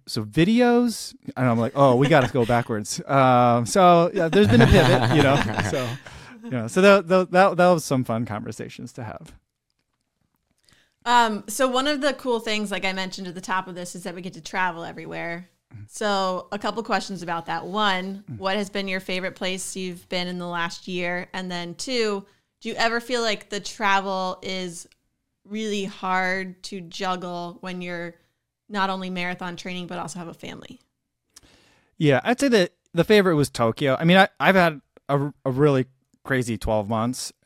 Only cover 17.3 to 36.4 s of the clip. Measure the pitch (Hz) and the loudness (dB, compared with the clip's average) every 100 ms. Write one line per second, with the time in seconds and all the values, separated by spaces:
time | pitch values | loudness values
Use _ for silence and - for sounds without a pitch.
17.3 | 170 165 165 170 196 208 185 190 196 202 | -6 -6 -8 -6 -2 0 0 -4 -10 -12
18.3 | 117 190 196 196 202 196 190 190 185 185 | -8 -4 -2 -4 -6 -4 -6 -4 -6 -6
19.3 | - 190 185 - 190 185 180 - 185 180 | -6 -6 -6 -8 -8 -10 -10 -8 -6 -4
20.3 | 180 175 175 170 - - 180 175 180 185 | -6 -6 -4 -6 -8 -10 -6 -4 -6 -8
21.3 | 190 185 175 175 170 - 247 220 202 202 | -10 -8 -8 -10 -10 -6 -2 -2 -4 -8
22.3 | _ _ _ 226 220 226 233 233 247 226 | _ _ _ -8 -2 0 0 -4 -2 -2
23.3 | 208 - 208 190 - 208 196 196 190 185 | -4 -6 -10 -10 -4 0 0 0 -4 -4
24.3 | 185 - 185 180 170 - _ _ _ _ | -6 -8 -8 -8 -10 -18 _ _ _ _
25.3 | _ - 208 220 208 196 - 185 185 185 | _ -12 -8 -4 -4 -6 -8 -4 -2 0
26.3 | 190 190 180 - 196 170 - 190 180 180 | -4 -6 -12 -14 -14 -12 -8 -6 -4 -6
27.3 | 175 175 170 185 180 180 175 170 170 _ | -8 -10 -12 -12 -10 -10 -10 -12 -14 _
28.3 | _ _ _ _ 208 190 190 185 185 175 | _ _ _ _ -4 -2 -2 -6 -6 -6
29.3 | 180 180 175 185 180 175 175 165 180 170 | -6 -8 -10 -10 -10 -10 -10 -10 -10 -14
30.3 | - 165 156 - 262 _ _ _ _ _ | -14 -16 -16 -18 -20 _ _ _ _ _
31.3 | _ _ _ _ _ _ - 156 131 - | _ _ _ _ _ _ 0 2 4 2
32.3 | 247 277 233 175 - _ 165 170 214 190 | 0 2 4 2 -4 _ 0 4 6 6
33.3 | 156 139 - 117 110 143 131 165 185 190 | 4 2 2 0 2 0 2 6 6 6
34.3 | - 147 190 170 147 - _ - 143 143 | 2 2 4 4 0 -10 _ -2 -2 -2
35.3 | - 135 127 151 135 131 _ _ _ - | -4 -4 2 4 4 0 _ _ _ -4
36.3 | 131 | -2